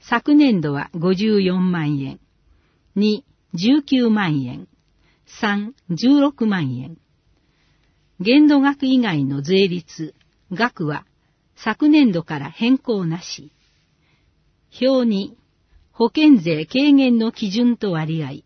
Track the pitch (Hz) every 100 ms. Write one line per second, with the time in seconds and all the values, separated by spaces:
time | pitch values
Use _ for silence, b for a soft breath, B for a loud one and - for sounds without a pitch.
0 | - 240 - 294 285 208 151 143 - 175
1 | 170 185 214 208 185 185 185 180 151 147
2 | 135 139 _ _ _ _ _ _ _ -
3 | 214 208 - _ _ 170 196 285 285 262
4 | 240 214 190 147 127 127 180 _ _ _
5 | _ _ _ - 214 202 208 262 _ 170
6 | 240 285 277 285 220 196 139 123 135 165
7 | _ _ _ _ _ _ _ _ _ _
8 | _ _ 185 269 302 294 269 277 262 262
9 | 233 160 135 139 139 190 196 175 - -
10 | 156 - _ _ _ 170 240 - 151 147
11 | - _ _ _ _ _ - 220 294 302
12 | 262 170 165 151 143 160 226 262 - 214
13 | 175 165 - - 147 _ _ _ _ _
14 | _ _ _ _ _ _ _ - 254 262
15 | 240 196 196 - _ _ _ _ _ _
16 | 233 311 311 262 165 156 160 254 294 277
17 | 262 240 220 - 214 196 240 233 208 165
18 | 156 160 143 147